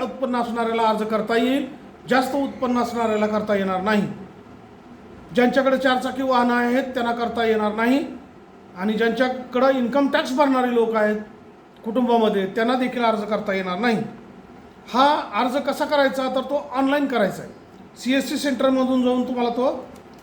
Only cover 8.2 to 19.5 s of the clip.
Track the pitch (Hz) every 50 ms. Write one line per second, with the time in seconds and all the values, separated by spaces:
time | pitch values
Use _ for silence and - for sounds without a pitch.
8.2 | - - - - - - - - - - - 180 185 214 220 196 226 233 220 247
9.2 | 262 247 254 - - - - 247 254 269 269 262 240 220 262 285 285 269 - 294
10.2 | 311 247 262 294 294 277 262 262 247 247 240 233 226 220 220 220 214 208 214 214
11.2 | 208 - - - - - - - - - - - - 220 208 254 240 233 240 233
12.2 | 220 208 190 196 190 190 - 226 226 240 262 254 254 247 - 247 240 226 214 208
13.2 | 208 208 220 190 - 208 190 190 185 185 180 185 233 240 220 170 - - - -
14.2 | - - - - - - - - - - - - - - - 240 277 285 302 311
15.2 | 277 - 196 208 247 254 233 285 - 277 - 277 302 302 302 285 277 262 - 262
16.2 | 262 254 262 262 254 - 285 294 - - 247 262 269 269 285 294 277 262 240 226
17.2 | 202 180 - - - - - - - - - - - - - - - 240 262 277
18.2 | - - 302 254 - 285 262 - 262 262 262 262 254 254 262 254 247 247 254 254
19.2 | 240 247 247 247 240 233